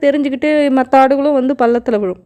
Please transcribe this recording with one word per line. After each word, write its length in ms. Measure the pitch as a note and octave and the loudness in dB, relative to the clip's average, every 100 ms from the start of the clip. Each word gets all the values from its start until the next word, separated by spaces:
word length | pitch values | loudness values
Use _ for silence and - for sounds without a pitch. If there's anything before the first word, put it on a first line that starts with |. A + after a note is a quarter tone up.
தெரிஞ்சுக்கிட்டு 680 | C#4+ C#4+ C#4 C4 - D4+ C#4+ | -2 0 -4 -4 -2 0 0
மத்த 240 | C4 B3+ C4+ | 0 2 4
ஆடுகளும் 380 | C4 C#4 C#4+ | 4 2 0
வந்து 200 | C#4 B3+ | -2 -2
பள்ளத்துல 460 | C#4 A#3 A#3+ A#3+ G#3+ | -2 -2 -2 -2 -4
விழும். 240 | G3 F3+ | -4 -8